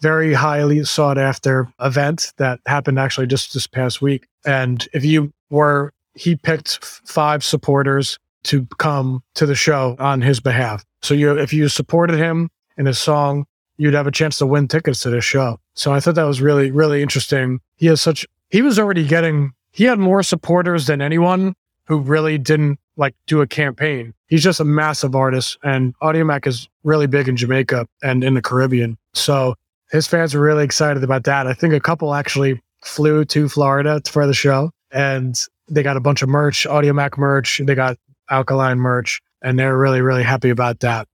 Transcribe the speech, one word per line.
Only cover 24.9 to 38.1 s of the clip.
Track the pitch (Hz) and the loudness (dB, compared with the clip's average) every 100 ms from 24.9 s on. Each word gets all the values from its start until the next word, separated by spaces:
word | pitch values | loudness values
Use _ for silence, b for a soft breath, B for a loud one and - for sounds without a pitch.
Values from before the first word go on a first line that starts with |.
| 147 139 131 | -2 -2 0
artist, | 131 131 - - | 0 0 -4 -6
and | 143 131 127 - | -2 0 -2 -2
Audiomack | 156 160 160 143 139 | -2 0 0 0 -4
is | 120 - _ | -6 -10 _
really | 151 156 143 | 0 2 2
big | 143 131 | 0 0
in | 123 | -2
Jamaica | 120 131 131 - 113 _ | 0 0 0 -4 -6 _
and | 139 127 | -2 0
in | 131 131 | 2 0
the | |
Caribbean. | - 131 131 123 117 113 _ - | 0 0 2 0 -2 -6 _ -4
So | - 135 127 - _ _ _ | 0 0 0 -4 _ _ _
his | 156 151 | -2 0
fans | 170 165 143 | 0 0 2
were | |
really | 151 151 | 2 2
excited | 143 - 151 139 | 0 0 0 0
about | 131 131 | 0 0
that. | 127 139 131 | 0 -2 -2
I | |
think | 127 165 | -2 0
a | 151 | 2
couple | 165 170 151 | 0 -2 -2
actually | 143 - 139 139 123 - _ | -4 -4 -2 0 -2 -8 _
flew | - - 151 151 147 | -10 0 2 2 2
to | 151 143 | 0 0
Florida | 147 139 139 147 151 - | 0 2 2 0 -2 -2
for | 151 143 | 0 2
the | 131 | 2
show, | 143 135 160 - _ | 2 2 -2 -6 _
and | 131 139 135 127 123 - _ - | -2 -2 -2 -4 -6 -8 _ -4
they | 151 | -2
got | 139 135 | 0 0
a | |
bunch | 135 139 | 0 0
of | 131 | 0
merch, | 143 147 - - | 2 0 0 0
Audiomack | 147 147 143 139 139 | 2 2 2 -2 -2
merch, | 143 135 123 - | 0 0 -2 -2
they | 139 | 0
got | 131 131 123 _ | 0 0 -4 _